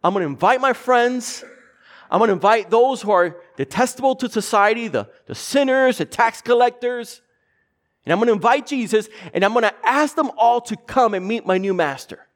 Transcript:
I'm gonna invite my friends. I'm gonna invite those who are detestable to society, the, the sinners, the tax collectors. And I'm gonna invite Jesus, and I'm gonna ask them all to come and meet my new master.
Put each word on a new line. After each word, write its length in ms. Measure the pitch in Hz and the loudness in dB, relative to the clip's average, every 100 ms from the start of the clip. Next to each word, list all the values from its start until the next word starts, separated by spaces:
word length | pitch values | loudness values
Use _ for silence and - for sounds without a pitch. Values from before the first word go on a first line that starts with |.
I'm 100 | 175 | -2
gonna 120 | 196 160 | -2 -4
invite 340 | 135 190 254 | 0 0 2
my 140 | 262 | 0
friends. 680 | 247 - 247 240 254 233 - - - _ _ _ - - | -2 0 2 2 -2 -8 -14 -18 -20 _ _ _ -20 -4
I'm 100 | 180 | 0
gonna 140 | 226 | 2
invite 380 | 185 190 226 190 | 2 2 2 2
those 320 | 226 254 262 | 2 2 0
who 80 | 202 | 0
are 300 | 196 175 160 - - | 2 2 -2 -20 -10
detestable 600 | 127 - 254 - 262 262 | -6 -2 -2 0 -2 -2
to 140 | 247 | -4
society, 580 | 226 190 214 202 226 226 | -6 -2 2 2 0 -4
the, 200 | 127 101 _ - | -6 -6 _ -16
the 80 | - | -14
sinners, 640 | - 269 262 262 262 240 | -2 0 2 2 2 0
the 60 | - | -6
tax 360 | - 233 - | 0 0 0
collectors. 800 | - 240 247 247 247 247 226 - _ _ _ _ _ _ _ _ - | 0 2 2 0 -8 -6 -12 -18 _ _ _ _ _ _ _ _ -4
And 80 | |
I'm 40 | 175 | 0
gonna 160 | 240 | 2
invite 320 | 214 240 277 - | 2 2 0 -2
Jesus, 420 | 277 214 214 208 - 175 | -6 0 -2 -2 -16 -8
and 120 | - 196 | -2 0
I'm 80 | |
gonna 220 | 233 220 - | 2 0 0
ask 320 | - 269 302 - | 0 2 0 0
them 160 | 285 - | -4 2
all 260 | 233 240 | 2 2
to 140 | 233 214 | -2 -12
come 380 | - 262 233 | -4 0 2
and 140 | 202 185 | 0 -4
meet 180 | 226 - | -6 0
my 140 | 185 | -2
new 160 | 196 185 | 0 -2
master. 500 | 151 135 - - _ | -2 -4 -14 -20 _